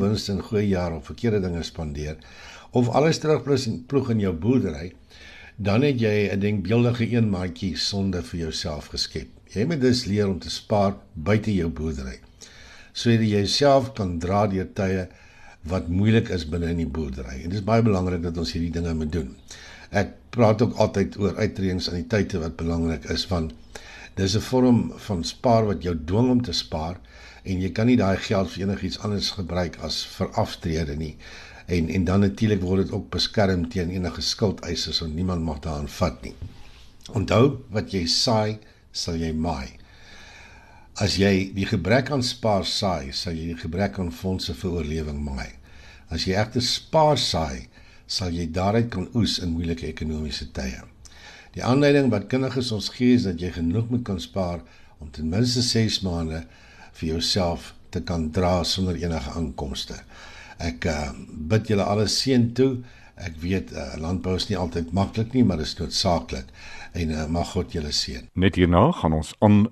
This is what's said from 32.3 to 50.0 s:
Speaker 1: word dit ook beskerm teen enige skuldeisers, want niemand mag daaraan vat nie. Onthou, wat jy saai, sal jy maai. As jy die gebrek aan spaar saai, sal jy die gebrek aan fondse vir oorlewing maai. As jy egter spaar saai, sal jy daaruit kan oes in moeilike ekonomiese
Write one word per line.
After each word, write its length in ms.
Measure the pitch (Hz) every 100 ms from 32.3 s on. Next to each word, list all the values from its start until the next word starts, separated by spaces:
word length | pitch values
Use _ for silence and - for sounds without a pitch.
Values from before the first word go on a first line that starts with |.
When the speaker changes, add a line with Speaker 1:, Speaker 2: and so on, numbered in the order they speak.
| 98 110 101
Speaker 1:
word 220 | 90 95
dit 80 | 92
ook 180 | 104 -
beskerm 580 | 87 - - 98 90 82
teen 220 | 95 85
enige 300 | 92 87 80
skuldeisers, 800 | 80 - 104 85 - 82 85 -
want 140 | 82
niemand 280 | 78 92 87
mag 160 | 82 71
daaraan 300 | 82 73 73
vat 340 | - 85 -
nie. 120 | - - - - - - - - -
Onthou, 460 | - 92 98 139 127 -
wat 240 | 104 -
jy 140 | 95 82
saai, 520 | - - 110 107 110 - - -
sal 240 | - - 82
jy 160 | 80
maai. 360 | 78 82 73 65 - - - - - - - - - - - -
As 220 | - 104 85
jy 360 | 98 95 95
die 120 | 101 98
gebrek 440 | 98 85 123 123
aan 120 | 143
spaar 420 | 120 - 110 101
saai, 480 | 85 - 101 82 67
sal 200 | - -
jy 200 | 80 82
die 80 | 82
gebrek 380 | 85 85 98 98
aan 140 | 87
fondse 420 | - 95 92 -
vir 160 | - 92
oorlewing 500 | 85 73 78 76 73
maai. 260 | 73 65 57 - - - - - -
As 180 | 82 95
jy 100 | 92
egter 260 | 107 127
spaar 560 | - - - 160 151 135
saai, 500 | - 87 78 64 - - - - -
sal 220 | - 92 85
jy 120 | 82
daaruit 380 | 87 98 113 120
kan 160 | 95 92 117
oes 220 | 92 -
in 120 | 90
moeilike 320 | 82 85 82 73
ekonomiese 600 | -